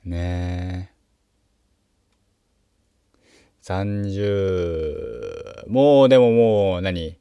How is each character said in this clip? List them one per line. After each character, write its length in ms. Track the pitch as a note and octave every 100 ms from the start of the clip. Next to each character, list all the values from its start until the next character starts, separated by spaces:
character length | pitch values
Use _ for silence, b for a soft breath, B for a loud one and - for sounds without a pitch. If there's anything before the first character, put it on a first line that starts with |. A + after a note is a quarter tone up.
ね 840 | F2+ E2+ F2 F2 F2+ F2+ F2+ F2+ F#2
え。 40 | _ _ _ _ _ _ _ _ _ _ _ _ _ _ _ _ _ _ _ _ _ _ b b b b _
三 480 | - F#2+ G2+ G2+ G2+
十、 1500 | G2 G2+ G2+ F#2+ F#2 E2+ D#2+ D#2 - - A#1 - - - - -
も 360 | B3+ C#3+ C#4
う 40 | C3
で 100 | C4
も 140 | A#2+
も 460 | A#2 A2+ G#2 G2 F2+
う 40 |
何？ 340 | F#2+ F2 D#2+ -